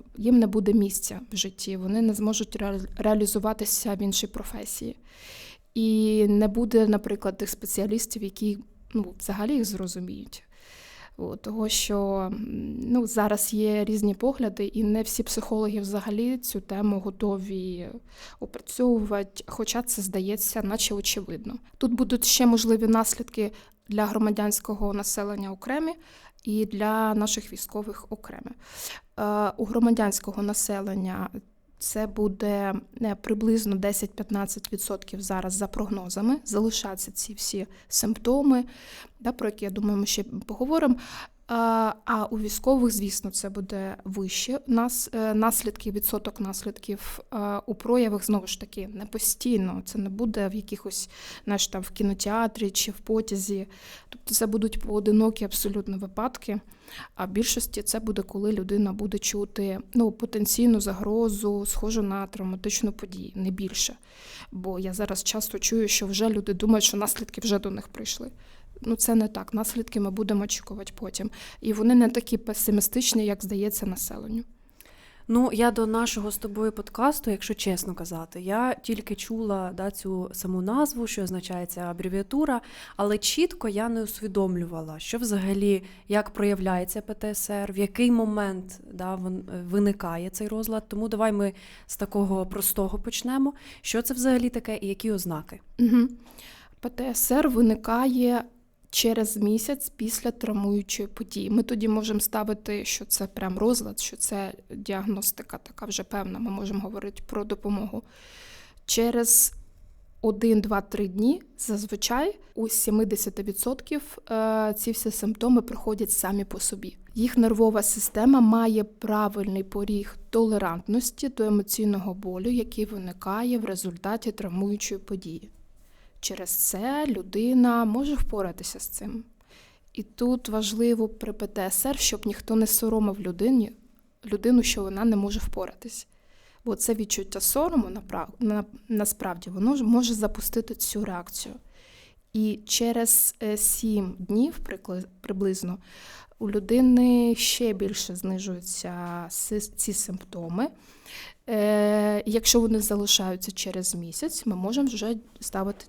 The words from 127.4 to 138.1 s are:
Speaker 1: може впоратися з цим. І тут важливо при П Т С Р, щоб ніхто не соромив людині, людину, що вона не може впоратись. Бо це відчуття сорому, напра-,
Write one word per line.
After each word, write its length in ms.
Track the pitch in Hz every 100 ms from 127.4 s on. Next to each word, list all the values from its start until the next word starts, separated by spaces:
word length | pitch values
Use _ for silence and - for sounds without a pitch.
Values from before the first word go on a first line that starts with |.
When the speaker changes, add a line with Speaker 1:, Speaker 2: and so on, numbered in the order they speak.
| 233 254 247 233 226
Speaker 1:
може 300 | 220 285 277
впоратися 640 | - 214 185 170 175 185
з 80 | -
цим. 360 | - 208 226 233 _ _ - - _ _
І 100 | -
тут 460 | 208 - 240 247 247
важливо 580 | 220 208 214 233 233 220
при 260 | - 226
П 140 | 214 202
Т 140 | - 190
С 240 | - 269
Р, 100 | 277
щоб 260 | - 208 -
ніхто 300 | 202 - 220
не 120 | 220
соромив 540 | - 220 220 208 196
людині, 500 | 185 175 214 262 214 - - _ _ _ 208
людину, 380 | 202 226 247
що 200 | 233 -
вона 220 | 196 190 226
не 100 | 214
може 240 | 202 208
впоратись. 680 | - - 185 - 233 - - _ _ - - _ -
Бо 100 | 196
це 180 | -
відчуття 460 | 220 214 - 190 196
сорому, 480 | - 269 330 320 196
напра-, 400 | 185 -